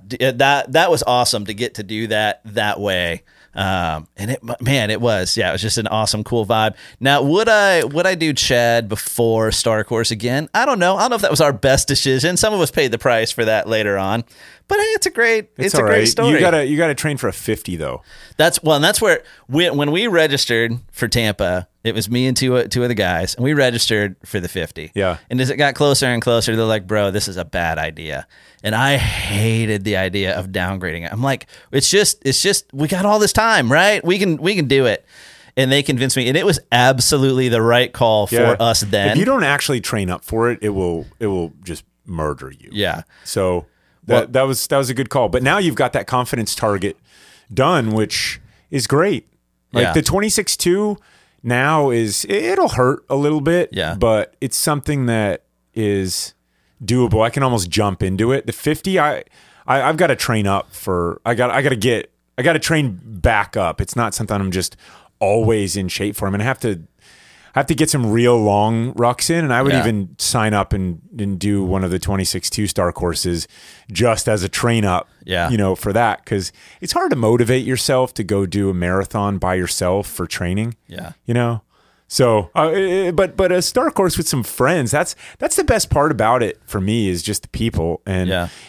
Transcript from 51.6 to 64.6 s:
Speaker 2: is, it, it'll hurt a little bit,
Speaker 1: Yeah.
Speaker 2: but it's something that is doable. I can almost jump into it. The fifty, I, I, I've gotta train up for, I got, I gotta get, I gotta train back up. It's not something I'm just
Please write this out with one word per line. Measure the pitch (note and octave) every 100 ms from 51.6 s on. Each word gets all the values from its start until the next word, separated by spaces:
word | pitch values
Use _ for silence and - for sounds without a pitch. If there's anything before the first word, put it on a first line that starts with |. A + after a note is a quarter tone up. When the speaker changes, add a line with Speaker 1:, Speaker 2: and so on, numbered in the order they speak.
| C#3 D#3 C#3
Speaker 2:
is, | A#2 A2 G2 -
it, | G3+
it'll | E4 G4 E4+
hurt | - B2+ - -
a | C#3
little | D3 D3+
bit, | C#3+ F3 E3+
Speaker 1:
Yeah. | - D#2+
Speaker 2:
but | F#2 A#2 A2 - _
it's | C3+ -
something | - D3 C#3+ D3 B2
that | A2+ G#2 E2+ _ _ _
is | - G#2+ G2+ F#2 - - - _ _ _ -
doable. | G2+ B2 A#2+ A2
I | A2+
can | C#3
almost | C3+ A#2 F2+
jump | G#2 G#2 F#2
into | F#2+ F#2+ A2+
it. | C3 -
The |
fifty, | - - D3+ F#3+ F#3
I, | D3 - - _ _ _ -
I, | C3+
I've | C3 D#3
gotta | D3+ C3
train | - A2 G2
up | G2 -
for, | - - F2+ E2+ -
I | A2
got, | A#2 B2
I | C3
gotta | C#3 B2+
get, | A2 A2 - _ _ -
I |
gotta | C3 D#3
train | - D#3+ C#3 F#2
back | A2 G2+ A#2+ G#2+ - A2+
up. | F2+ -
It's | G2 -
not | A2+
something | - A2 G2+
I'm | G2
just | F2+